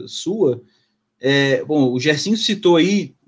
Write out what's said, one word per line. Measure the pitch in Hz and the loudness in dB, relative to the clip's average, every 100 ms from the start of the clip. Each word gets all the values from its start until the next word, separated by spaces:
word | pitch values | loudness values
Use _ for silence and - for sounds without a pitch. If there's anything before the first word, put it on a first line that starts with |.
| 123 | -10
sua, | - - 214 160 117 - _ _ _ _ _ | -10 -6 0 0 0 -8 _ _ _ _ _
é, | 131 139 139 131 | 0 2 2 0
bom, | 123 151 131 | -2 0 0
o | 123 | 0
Gersinho | 135 143 190 220 | -2 -2 -2 -2
citou | - 208 180 170 | 0 0 2 4
aí | 170 202 151 - | 4 0 -4 -12